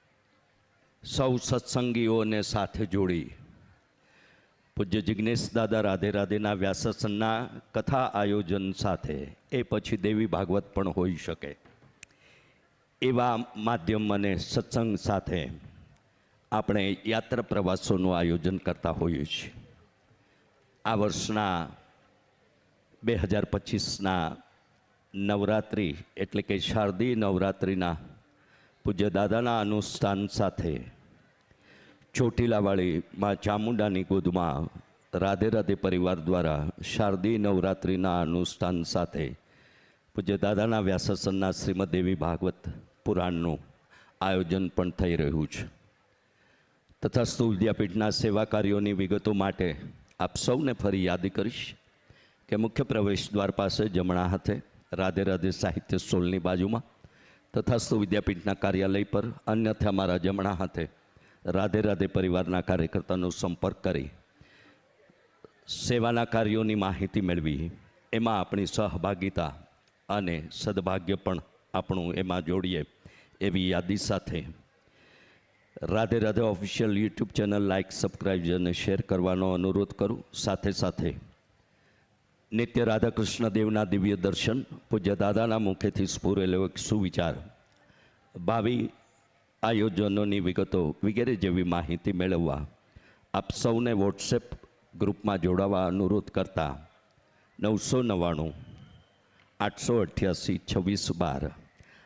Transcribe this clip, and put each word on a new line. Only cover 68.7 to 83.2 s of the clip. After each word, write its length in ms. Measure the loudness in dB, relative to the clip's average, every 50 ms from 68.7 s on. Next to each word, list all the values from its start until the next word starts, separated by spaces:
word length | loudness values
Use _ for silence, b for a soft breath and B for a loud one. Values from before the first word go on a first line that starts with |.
| 0 -2 -2 -2 -2 -2 -2 -2 -2 -2 -2 -4 -2 -2 -4 -4 -6 -10 -18 -20 _ _ _ _ _ _ _ -4
અને 260 | -2 -2 0 -2 -2 -4 -6 -8
સદભાગ્ય 640 | -10 -6 -4 -2 -2 -2 0 0 -2 -2 -2 -2 -2
પણ 260 | -2 0 -2 -2 -4 -6 -10 _ _ _ _ -4
આપણું 420 | -4 -2 -2 -2 -2 -2 -2 -2
એમાં 300 | -2 -2 -2 -2 -4 -2
જોડીએ 400 | -2 -2 0 0 -2 -2 -4 -4 -6 _ _ B B B B B B B B
એવી 240 | -2 0 0 0 0 2
યાદી 300 | 0 0 0 -2 -2 -2 -2
સાથે 360 | -2 -2 -2 -2 -4 -6 -6 -6 -8 -14 -18 -20 _ _ _ _ b b b b b b b b b b b b b b b b b -14 -8 -4
રાધે 360 | -2 0 2 2 2 2 2
રાધે 220 | 2 2 2 2
ઓફિશિયલ 560 | 2 0 0 -2 -4 -4 0 0 2 2 4
YouTube 380 | 2 2 0 0 -2 -4 -2 0
ચેનલ 320 | 0 2 2 2 2 2
લાઈક, 240 | 2 2 0 0 -2
સબસ્ક્રાઇબ 580 | -4 -2 -2 -4 -2 -2 -2 0 0 0 2 0 0
અને 180 | 2 2 0 0
શેર 260 | 0 0 0 0 0
કરવાનો 520 | 0 0 2 2 2 2 2 2 2 2 2
અનુરોધ 400 | 2 2 2 2 2 0 0 -2
કરું. 320 | -2 -2 -2 -2 -4 -10 -14 -10
સાથે 380 | -4 -2 -2 -2 0 0 -2
સાથે 400 | -2 0 -2 -2 -2 -2 -2 -4 -4 -6 -12 -18 -20 _ _ _ _ _ b b b b b b b b b b _ _ _ _ _ _ _ -4
નિત્ય 320 | -2 -2 0 2 2 2 4
રાધાકૃષ્ણ 680 | 4 4 4 2 2 2 0